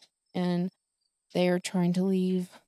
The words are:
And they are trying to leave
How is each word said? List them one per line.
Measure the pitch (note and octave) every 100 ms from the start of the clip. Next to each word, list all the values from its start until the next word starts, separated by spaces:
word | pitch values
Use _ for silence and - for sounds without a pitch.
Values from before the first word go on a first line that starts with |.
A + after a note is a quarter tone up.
| _ _ _
And | F#3 F3+ F3 F3+ - _ _ _ _ _
they | F3 F3+
are | F3+
trying | - F#3 F3
to | F3+
leave | F#3+ F#3+ F#3 F#3 F3+ -